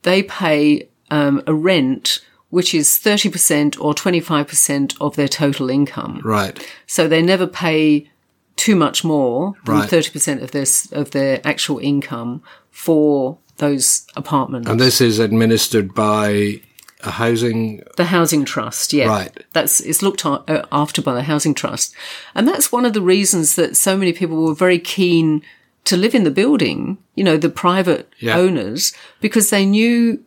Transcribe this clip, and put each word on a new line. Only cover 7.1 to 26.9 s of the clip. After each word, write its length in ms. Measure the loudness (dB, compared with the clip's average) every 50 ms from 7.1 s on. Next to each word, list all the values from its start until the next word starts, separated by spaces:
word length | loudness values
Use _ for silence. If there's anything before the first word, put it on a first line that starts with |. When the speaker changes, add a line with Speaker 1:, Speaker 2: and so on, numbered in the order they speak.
| 2 2
Speaker 1:
never 260 | 4 2 2 2 0
pay 600 | -4 -4 -4 -4 0 0 2 4 4 2 2 0 _ _ _ _ _ _ _ _ _ _
too 180 | -2 2 2 4
much 280 | 4 2 2 0 -2 -2
more 500 | 0 0 2 2 0 0 0 -2 -4 -6 _ -4
than 100 | 0 0
Speaker 2:
Right. 140 | 0 2 2
Speaker 1:
thirty 200 | 2 0 0 0
percent 320 | -4 -4 -4 -4 -4 -6 -8
of 80 | -6
their 120 | -6 -4 -2
s-, 240 | 0 -2 -2 -2 -4
of 200 | -6 -6 -6 -4
their 280 | -2 -2 0 0 -2 -2 -2
actual 340 | -4 -4 -2 -4 -4 -4 -4
income 640 | -2 -2 -2 -2 -2 -6 -10 -8 -8 -8 -10 -10 _ -18 -20 _ _ _
for 680 | _ -8 -2 2 2 4 4 4 2 2 0 -4 -6 _ _ _ _
those 480 | -4 -2 -2 0 0 0 0 0 -2 -4 -10 _
apartments. 540 | -12 -6 -2 -2 -2 -2 -2 -6 -8 -4 -2
Speaker 2:
And 100 | 0 2
this 200 | 2 2 4 4
is 180 | 2 2 4 2
administered 760 | 2 2 2 2 4 4 4 2 2 2 0 0 0 0 -2
by 640 | 0 0 2 2 0 0 0 0 0 0 0 -4 -8 -14 _ _ -20 -20 -20 _ _ -12
a 80 | -10
housing 720 | -6 -2 0 0 0 0 0 0 0 -2 -2 -4 -6 -10 -18 -12 -4
Speaker 1:
The 80 | -4 -2
Housing 400 | 0 2 2 2 2 2 0 -2
Trust, 480 | -2 -4 -6 -6 -6 -6 -8 -6 -2 0
yeah. 140 | 0 2
Speaker 2:
Right. 360 | 2 0 0 -2 -6 _ -20 -20 _ -4
Speaker 1:
That's, 260 | -2 -2 0 0 -2
it's 220 | 0 -2 -4 0 0
looked 200 | -2 -2 -2 -4
a-, 40 | -4 -4 -4 -2
uh, 180 | -2 -4 -4 -2 -2
after 300 | -2 -2 -2 -2 -2 -4
by 120 | -2 -2 -2
the 80 | -2 -2
Housing 300 | -2 -2 0 0 0 -2
Trust. 400 | -2 -4 -6 -4 -6 -6 -8 -8 -16 -16 -16 -16 -16 -18 -10 _
And 120 | 0 0
that's 240 | 0 2 0 -2 0
one 140 | 0 0 0
of 80 | 0 0
the 80 | 0
reasons 540 | 2 2 2 2 2 0 0 0 0 0 0
that 200 | 0 0 0 0
so 220 | 0 0 0 0
many 160 | 2 0 0 0
people 300 | -2 -4 -2 0 0 0
were 100 | 0 2
very 240 | 2 2 2 2 2
keen 600 | -2 -6 -2 0 2 4 4 4 4 2 0 0 -4 -8 -20 _ _ _ _ _ _
to 120 | -2 0
live 160 | 0 0 2 2
in 100 | 4 2
the 80 | 2
building, 680 | 2 2 2 2 2 2 2 0 -2 -4 -6 -6